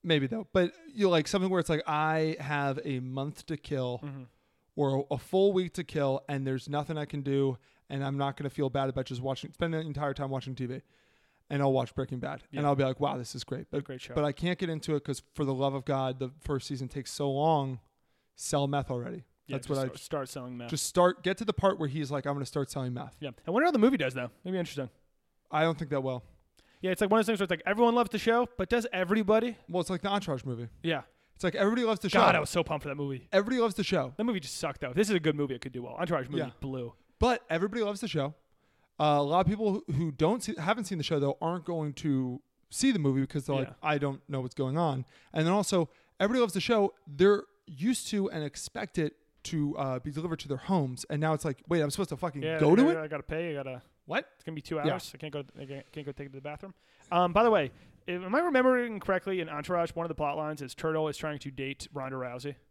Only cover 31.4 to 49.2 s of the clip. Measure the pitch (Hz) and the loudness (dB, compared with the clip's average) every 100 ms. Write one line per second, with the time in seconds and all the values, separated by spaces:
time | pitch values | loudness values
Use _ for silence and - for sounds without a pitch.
31.4 | 185 - 196 247 226 214 185 190 185 175 | -2 4 4 4 2 2 2 6 6 6
32.4 | 147 175 160 151 147 143 143 131 - 190 | 2 -2 0 -4 -6 -6 -6 -6 2 2
33.4 | 202 254 233 190 185 175 131 131 226 196 | 4 2 2 0 0 0 -2 -2 -2 -2
34.4 | - - 151 135 135 135 208 190 156 147 | -6 -6 -6 -6 -2 2 2 4 2 0
35.4 | 143 120 135 123 120 - 170 160 127 160 | -2 -4 -8 -10 -10 -6 -2 -2 0 -4
36.4 | 139 - 139 131 120 - _ _ 240 240 | -4 -6 -8 -6 -8 -12 _ _ 2 2
37.4 | - 165 190 233 208 202 208 156 139 - | 0 -2 0 0 -2 -2 -4 -2 -4 -6
38.4 | _ _ _ _ _ - 151 147 143 175 | _ _ _ _ _ 0 4 4 4 4
39.4 | 175 208 214 190 - 139 165 135 160 233 | 4 2 0 0 0 0 -2 2 2 2
40.4 | - 165 160 240 196 175 143 151 139 - | -2 -4 0 0 -2 -4 -2 0 0 0
41.4 | 165 175 - 170 151 139 156 135 127 127 | -4 -4 -4 -4 -4 -4 0 0 0 -6
42.4 | _ _ _ - 269 214 143 135 135 147 | _ _ _ 2 4 4 4 2 0 -2
43.4 | 135 135 131 - 156 147 143 139 - 139 | 0 0 -2 -2 0 2 0 -4 -6 -6
44.4 | 127 - 131 151 165 131 - - _ 156 | -6 -2 0 2 0 0 -6 -16 _ 0
45.4 | 160 202 196 185 160 _ _ _ 202 254 | 2 2 2 0 0 _ _ _ 2 4
46.4 | 226 190 202 226 196 _ - 143 190 202 | 2 0 2 4 4 _ -16 6 6 6
47.4 | - _ - 139 208 240 - 208 196 160 | 0 _ -20 -2 0 0 -2 -2 0 -2
48.4 | 147 - - - 214 - 151 - | -6 -8 -10 -8 -4 -2 -2 -4